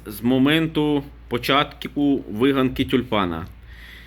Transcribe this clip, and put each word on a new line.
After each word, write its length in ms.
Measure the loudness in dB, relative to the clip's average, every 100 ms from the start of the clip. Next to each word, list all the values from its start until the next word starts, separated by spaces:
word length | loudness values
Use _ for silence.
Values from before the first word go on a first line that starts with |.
| -10
з 160 | -4
моменту 800 | 0 4 4 2 0 0 0 0 -4 -14 -6
початку 920 | -4 2 2 0 -6 -8 -2 0 0
виганки 680 | -2 0 2 4 0 0 0
тюльпана. 640 | -2 0 0 0 -4 -8 -16 -20 -20 -20 -20